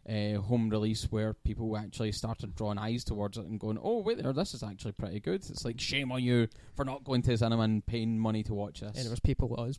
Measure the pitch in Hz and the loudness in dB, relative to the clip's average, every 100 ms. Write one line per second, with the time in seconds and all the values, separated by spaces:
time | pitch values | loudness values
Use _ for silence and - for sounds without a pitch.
0 | - 110 104 104 101 120 110 107 110 110 | -4 -2 0 0 2 2 4 2 2 0
1 | - 110 110 107 - 107 110 107 104 - | 0 0 0 0 -2 -2 -2 -2 -4 -4
2 | 110 101 110 113 101 - 107 101 107 120 | -2 -2 -4 -6 -6 -4 -2 -2 -2 -2
3 | - 107 101 110 87 107 110 110 - 233 | -2 -2 -2 -4 -6 -4 -2 -2 0 0
4 | 202 233 131 135 196 117 107 98 110 - | 0 0 0 0 -2 -4 -8 -6 -8 -6
5 | 104 107 - 190 - - 120 117 - 139 | -4 -4 -2 -2 -4 -6 -6 -4 -2 0
6 | 131 127 123 120 113 - - - 135 139 | 0 2 4 6 4 0 -10 -4 -4 -4
7 | - 127 123 113 113 113 110 107 - 117 | 0 2 4 4 4 4 4 2 2 0
8 | 113 113 110 107 107 101 101 - 104 123 | 0 2 2 0 0 -4 -4 -8 -8 -6
9 | 120 120 - 135 123 120 117 | -4 2 4 4 0 0 -4